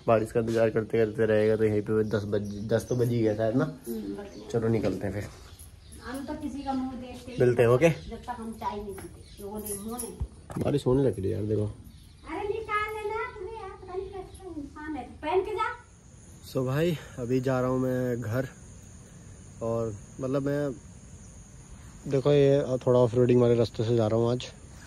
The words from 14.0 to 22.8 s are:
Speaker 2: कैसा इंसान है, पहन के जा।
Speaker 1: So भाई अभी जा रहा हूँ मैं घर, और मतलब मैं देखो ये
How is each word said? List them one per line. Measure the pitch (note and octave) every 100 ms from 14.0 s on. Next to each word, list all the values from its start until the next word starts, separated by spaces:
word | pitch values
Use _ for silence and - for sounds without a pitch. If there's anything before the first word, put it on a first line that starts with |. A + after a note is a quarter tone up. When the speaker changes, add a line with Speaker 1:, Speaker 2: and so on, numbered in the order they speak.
| G4
Speaker 2:
कैसा | G4 F#4 - F#4 D#4
इंसान | C#4 D4+ D4+ C#4+
है, | A#3+ -
पहन | D4+ F#4
के | G#4+
जा। | G#4+ A4 - - - - - - - -
Speaker 1:
So | C3 C3
भाई | C3+ E3+ D3+ - -
अभी | A#2+ C3
जा | B2+ C3
रहा | B2+
हूँ | B2+
मैं | C3 B2+ B2+ A#2+
घर, | A2+ B2 C3+ - - - - - - - - - - -
और | A2+ A#2 A2+ G2+ - -
मतलब | C3 C#3
मैं | C#3 C#3+ C#3+ B2 - - - - - - - - - - - - D#3
देखो | C#3 C#3+
ये | D3 C#3 C#3 C#3+ B2+